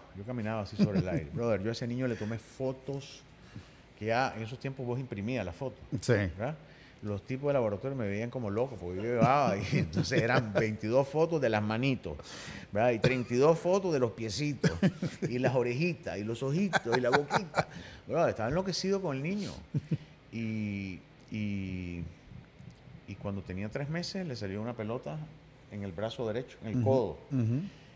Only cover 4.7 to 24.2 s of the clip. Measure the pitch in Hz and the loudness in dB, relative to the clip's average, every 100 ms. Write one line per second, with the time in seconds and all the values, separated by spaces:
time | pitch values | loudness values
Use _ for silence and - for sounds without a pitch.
4.7 | 135 123 120 127 104 104 127 90 - 131 | -6 -4 -4 -4 -4 -2 -2 -2 -4 -6
5.7 | - - 110 - 107 95 82 120 156 - | -8 -6 -4 4 4 4 -2 -6 -6 -12
6.7 | - - - 107 101 - 131 143 139 110 | -20 -20 -12 -6 -6 -4 -4 2 2 2
7.7 | 98 135 135 104 101 120 131 110 101 135 | 0 -2 -2 -2 0 -2 -4 -2 0 0
8.7 | 110 87 92 110 120 117 143 127 98 95 | -2 -6 -4 0 4 6 6 4 2 2
9.7 | 147 - 175 - 139 120 127 113 101 110 | 2 2 0 2 2 4 4 2 2 2
10.7 | 107 110 127 135 151 160 160 127 107 107 | 0 2 2 2 2 2 4 4 4 2
11.7 | 110 135 127 85 76 - - - - - | 2 2 0 -2 -8 -10 -14 -12 -14 -4
12.7 | 101 123 117 120 127 117 123 147 165 175 | 2 4 6 4 2 2 4 6 6 4
13.7 | 196 185 143 120 113 110 113 147 131 - | 2 4 2 2 0 -4 -2 -2 2 2
14.7 | - 185 - 160 - 170 123 127 127 120 | 4 2 2 -6 -4 -2 2 2 4 2
15.7 | 123 175 156 - 92 107 117 135 156 202 | 2 0 0 -4 -4 -2 -2 0 2 2
16.7 | 190 117 120 123 - - 196 202 - - | 2 2 2 4 4 4 0 0 -2 -2
17.7 | - - - - 143 151 101 110 160 190 | -4 -14 -14 -4 2 2 2 0 0 0
18.7 | 165 190 196 180 135 151 208 156 71 - | -2 0 0 0 -2 -2 -4 -4 -8 -4
19.7 | 151 - - - - - 113 113 110 104 | -4 -2 -4 -4 -20 -10 -4 -2 -2 -2
20.7 | 101 95 90 - - - 107 104 101 95 | -2 -4 -8 -14 -20 -8 -4 -2 -2 -2
21.7 | 92 90 87 85 - - - - - - | -4 -4 -6 -8 -10 -18 -18 -18 -18 -20
22.7 | - - - - 98 104 98 90 92 107 | -18 -20 -18 -14 -8 -6 -6 -6 -6 -4
23.7 | 139 143 165 170 196 | -4 -4 -4 -4 -6